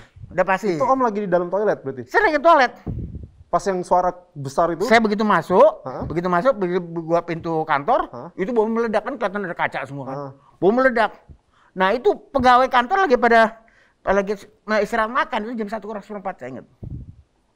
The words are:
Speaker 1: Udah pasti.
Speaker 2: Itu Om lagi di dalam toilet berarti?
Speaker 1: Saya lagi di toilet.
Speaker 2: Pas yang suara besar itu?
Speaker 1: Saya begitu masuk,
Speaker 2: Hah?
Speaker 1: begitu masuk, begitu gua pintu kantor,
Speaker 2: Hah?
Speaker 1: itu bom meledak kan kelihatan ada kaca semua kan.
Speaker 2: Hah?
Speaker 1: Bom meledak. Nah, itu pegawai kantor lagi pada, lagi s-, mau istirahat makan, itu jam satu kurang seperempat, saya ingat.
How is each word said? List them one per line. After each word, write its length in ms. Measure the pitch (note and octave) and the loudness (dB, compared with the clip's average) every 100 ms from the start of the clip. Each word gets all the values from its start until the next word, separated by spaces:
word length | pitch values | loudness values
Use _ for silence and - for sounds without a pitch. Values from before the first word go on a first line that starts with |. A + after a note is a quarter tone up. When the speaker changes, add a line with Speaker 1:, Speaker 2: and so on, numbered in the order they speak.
| - - - | -18 -20 -10
Speaker 1:
Udah 180 | D3+ F#3 | -2 0
pasti. 260 | F#3+ G#3+ | 0 0
Speaker 2:
Itu 100 | E3 | 0
Om 160 | B3+ C4 | 0 2
lagi 180 | B3 G3+ | 0 -2
di 80 | G3+ | 0
dalam 180 | F3 F3+ | 0 0
toilet 320 | F#3 G#3+ D3+ | -2 0 -2
berarti? 240 | C3+ B2+ A2+ | -4 -10 -2
Speaker 1:
Saya 220 | - G#4 | 0 2
lagi 80 | D4+ | 2
di 80 | |
toilet. 300 | E4 D#4+ B3 - - - - - - _ - | 4 4 4 -2 -12 -10 -10 -14 -18 _ -4
Speaker 2:
Pas 120 | F3 | -4
yang 180 | G3+ F#3 | -2 -4
suara 300 | F3 F3+ F3+ F3 - | 0 2 2 -4 -12
besar 360 | C#3+ C3+ D3+ E3+ | -14 -8 -2 0
itu? 140 | D#3+ | 0
Speaker 1:
Saya 160 | A3 A3+ | 2 4
begitu 240 | A3 G#3 | 4 0
masuk, 600 | G#3+ F#3 D#3 F3+ D#4 - | 2 2 4 6 6 4
Speaker 2:
Hah? 200 | C3+ C3 | -10 -10
Speaker 1:
begitu 240 | C3 D#3 F3+ | -6 -4 0
masuk, 280 | F3 E3+ G3 | 0 2 0
begitu 240 | F3+ F#3 E3+ E3 | 0 -2 -4 -8
gua 220 | D#3+ E3+ | -2 -2
pintu 420 | E3+ D#3 E3 D#3+ | -2 -8 -4 -4
kantor, 440 | D#3 C#3+ D3 C#4+ F4 | -2 -2 0 -2 -2
Speaker 2:
Hah? 220 | A#2+ D#3 | -10 -12
Speaker 1:
itu 140 | - F#3+ | -6 -4
bom 140 | A#3+ G#3+ | 0 0
meledak 340 | A3+ A#3 G#3 | 0 -2 -2
kan 140 | - C4 | -4 -6
kelihatan 280 | G#3+ G3 | -6 -6
ada 80 | F#3 | -8
kaca 260 | F3 C#3+ D3+ | -4 -4 -4
semua 200 | C3+ C#3 B2+ | -10 -10 -10
kan. 100 | C#3 | -10
Speaker 2:
Hah? 140 | C#3 - _ - | -12 -16 _ -2
Speaker 1:
Bom 160 | F3+ | 2
meledak. 400 | A#3+ C4 A#3 G#3 - _ - _ _ _ | 4 2 2 -2 -2 _ -20 _ _ _
Nah, 180 | F3 F#3 | -2 0
itu 200 | A#3+ D#4+ D#4 - | 2 0 0 -2
pegawai 400 | C#4 B3+ B3 B3+ | 0 4 6 4
kantor 300 | B3 A#3+ G4 | 2 2 2
lagi 140 | F#4+ A#3+ | 2 2
pada, 480 | A#3 A3+ A3 - _ _ _ _ | 4 6 4 0 _ _ _ _
lagi 300 | - G3 F#3+ | -2 0 0
s-, 160 | G#3 - _ | -6 -10 _
mau 160 | - G#3+ | -4 -2
istirahat 300 | G3+ A3+ A3 | 0 -2 -2
makan, 320 | C4 D4+ B3 G#3+ | -2 -4 -4 -6
itu 80 | B3 | -8
jam 140 | G#3 | -8
satu 180 | A3 G3+ | -8 -10
kurang 140 | G#3+ | -12
seperempat, 340 | - G#3 F#3+ F#3 | -12 -12 -10 -10
saya 140 | B2 | -12
ingat. 140 | B2+ - - - - - - _ _ _ | -14 -18 -18 -14 -14 -16 -20 _ _ _